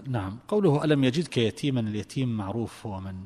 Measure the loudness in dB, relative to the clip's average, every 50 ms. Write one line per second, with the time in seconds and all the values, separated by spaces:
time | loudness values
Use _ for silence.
0 | -4 -2 -2 -2 -2 -4 -6 -10 -4 -2 2 4 4 4 4 4 4 4 4 4
1 | 4 4 2 0 -2 -2 0 2 2 2 0 0 -2 0 0 0 0 -2 -2 -4
2 | -6 -4 -4 -2 -2 0 -2 -2 -4 -4 -4 -4 -4 -6 -8 -10 -10 -8 -8 -8
3 | -8 -10 -10 -12 -12